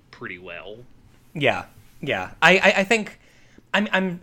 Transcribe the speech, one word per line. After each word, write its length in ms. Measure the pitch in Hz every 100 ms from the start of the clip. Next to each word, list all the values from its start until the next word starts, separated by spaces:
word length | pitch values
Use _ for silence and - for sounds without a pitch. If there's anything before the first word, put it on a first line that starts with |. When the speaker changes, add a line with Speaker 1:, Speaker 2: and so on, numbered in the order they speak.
| _
Speaker 1:
pretty 280 | - 113 90
well. 400 | 92 85 87 110 123 - _ _ _
Speaker 2:
Yeah, 320 | 165 131 92 - - - -
yeah. 320 | 139 101 92 -
I, 160 | 165 185
I, 160 | 190 185
I 40 |
think, 360 | 196 226 202 - _ _ _ _ _
I'm, 140 | 190 214
I'm, 280 | 190 190 175